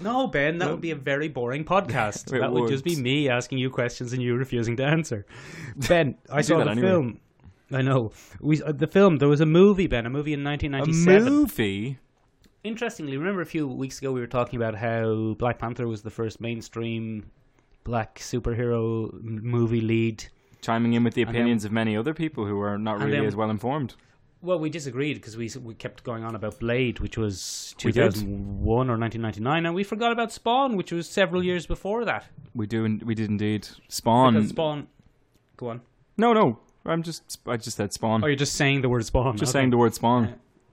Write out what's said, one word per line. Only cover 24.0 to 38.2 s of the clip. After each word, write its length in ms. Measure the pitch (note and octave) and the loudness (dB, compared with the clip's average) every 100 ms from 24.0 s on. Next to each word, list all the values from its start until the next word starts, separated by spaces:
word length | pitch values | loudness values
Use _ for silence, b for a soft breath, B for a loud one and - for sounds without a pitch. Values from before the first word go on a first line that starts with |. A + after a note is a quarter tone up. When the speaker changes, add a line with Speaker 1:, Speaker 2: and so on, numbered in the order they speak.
| b b _ _ | b b _ _
Speaker 1:
Well, 180 | F3 F3+ | -4 -2
we 100 | D#3 | -2
disagreed 500 | E3 C#3 A#2+ D3 B2+ | -6 -6 -4 -4 -4
'cause 140 | - G#2+ | -10 -10
we 80 | A#2 | -10
s-, 100 | B2 | -10
we 160 | A#2+ | -14
kept 300 | A2 A#2+ - | -12 -12 -10
going 200 | - A2+ | -10 -8
on 120 | A2+ A2+ | -6 -6
about 240 | G#2+ - | -8 -4
Blade, 400 | A#2 B2 B2+ G#2+ | -2 0 0 -2
which 180 | G#2 - | -6 -2
was 560 | G#2+ F#2 - - - - | -4 -4 -8 -12 -14 -4
Speaker 2:
We 80 | B2 | 0
did. 20 | |
Speaker 1:
two 80 | A2+ A2+ G2+ | 4 4 2
thousand 420 | G2+ G2 G2 - | -4 -6 -6 -4
one 280 | G#2 A2+ B2+ | 0 2 2
or 80 | A2+ | 0
nineteen 240 | A2+ A2 | -2 -4
ninety-nine, 440 | A2+ G2+ A#2 D#3+ E3 | -6 -4 -2 0 0
and 80 | |
we 100 | F3 | -2
forgot 280 | G3+ G#3 A#3 | -4 -2 0
about 200 | A#3 A3+ | 0 -2
Spawn, 440 | - A#3 B3 C#4 G#3 | -4 0 2 2 0
which 140 | - | -4
was 160 | E3+ E3 | -6 -4
several 340 | - F#3 F3+ | 0 2 2
years 220 | F3+ F3+ - | 0 -2 -4
before 400 | E3+ F#3+ A3+ G#3+ | -6 -4 -4 -2
that. 200 | A2 - - - | -4 -6 -18 -12
Speaker 2:
We 140 | B2 G#2+ | -6 -4
do, 160 | A2+ A2+ | 0 0
in-, 160 | G#2+ A#2 | -2 -2
we 100 | A2 | -2
did 140 | G#2+ | -2
indeed. 380 | G#2 G#2+ G#2+ - - _ | 0 0 -2 -6 -16 _
Spawn. 460 | - - A#2 B2+ A2 | -4 2 6 6 6
Speaker 1:
Because 140 | G#2+ | 2
Spawn. 380 | - D#3 D3 C#3 _ _ _ _ _ _ - | 0 -2 -4 -10 _ _ _ _ _ _ -12
Go 140 | A#2+ | -10
on. 120 | A#2+ - _ _ - | -10 -14 _ _ 0
Speaker 2:
No, 160 | A#3 | 4
no. 260 | A3 F3+ A2 _ _ - | 6 4 2 _ _ -4
I'm 160 | E3 | -2
just, 360 | E3 D#3+ - - - | -2 -10 -14 -12 -6
I 100 | A#2+ | -6
just 200 | A#2 - | -6 -6
said 160 | G#2 | -6
Spawn. 300 | - A2+ A2 | -4 0 2